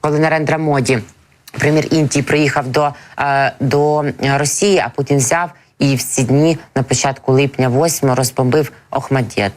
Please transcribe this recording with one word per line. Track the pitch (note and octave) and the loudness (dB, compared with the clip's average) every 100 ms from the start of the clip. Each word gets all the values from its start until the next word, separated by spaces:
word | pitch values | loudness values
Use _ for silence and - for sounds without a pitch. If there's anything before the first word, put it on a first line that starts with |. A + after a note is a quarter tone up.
коли | D3+ D3+ | 0 0
Нарендра | D#3+ D#3 D3+ D#3+ | 0 0 0 -2
Моді, | D#3 C#3 B2+ B2+ G2+ - _ _ - B2 | 0 0 0 -2 -4 -20 _ _ -16 -4
прем'єр | D3 D#3 - | 0 0 2
Індії, | E3 D3 D3 | 0 2 -2
приїхав | B2+ D3+ D3 D3 C3 | 0 0 0 0 -2
до, | C3+ D3 C#3 - - | -2 -2 -4 -18 -6
е, | C#3+ C#3 C3+ - | -2 0 0 -2
до | C#3 C#3+ D3 D3+ D3 C#3 | -2 2 2 0 -2 -2
Росії, | C3+ C#3 C#3+ - G3+ F#3 | -2 0 -2 0 2 2
а | A#2 | 0
Путін | - C3+ C#3+ | -4 0 0
взяв | B2+ E3 F3 - _ _ | 2 -2 -2 -8 _ _
і | C#3 | 0
в | C3 | 0
ці | - - | -2 -2
дні | B2 C#3 D#3+ D#3 - - | 2 4 2 0 -4 -6
на | |
початку | B2 C3 C#3 C3 - | -2 -2 -2 -4 0
липня | C3 C#3+ - C3 | 2 2 0 0
восьмого | B2 E3 - C3+ | 2 0 0 0
розбомбив | B2+ B2+ - B2+ D3+ C#3+ - _ | 0 0 0 0 2 0 -6 _
Охмаддіт. | C3 - C3+ A2 - G2+ | -8 -2 -2 -2 -2 -4